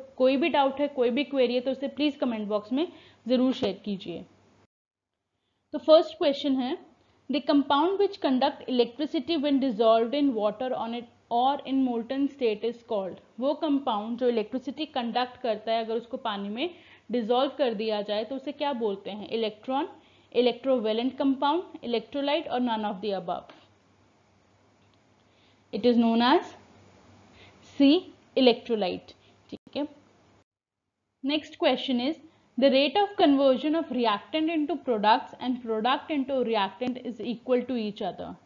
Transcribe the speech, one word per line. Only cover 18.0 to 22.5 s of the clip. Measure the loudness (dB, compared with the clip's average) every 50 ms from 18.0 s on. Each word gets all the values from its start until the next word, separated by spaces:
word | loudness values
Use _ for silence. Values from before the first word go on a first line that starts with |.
जाए | -2 -2 -2 -4 -4
तो | -4 -8
उसे | -8 -8 -8
क्या | -6 -4 -4 -4
बोलते | -2 -2 -2 -4 -4 -4 -8 -12
हैं? | -12 -10 -10 -6
इलेक्ट्रॉन, | -4 -2 -2 -4 -4 -8 -8 -4 -4 -2 -4 -4 -8 -18 _ _ _ _ _ _ 0
electrovalent | 2 2 2 2 0 0 0 0 0 0 0 -2 0 -2 -2 -2
compound, | 0 0 0 0 2 2 0 0 0 -2 -6 -14 -12 -6
electrolyte | -4 -4 -4 -4 -4 -6 -4 -2 0 -2 -2 -2
or | -2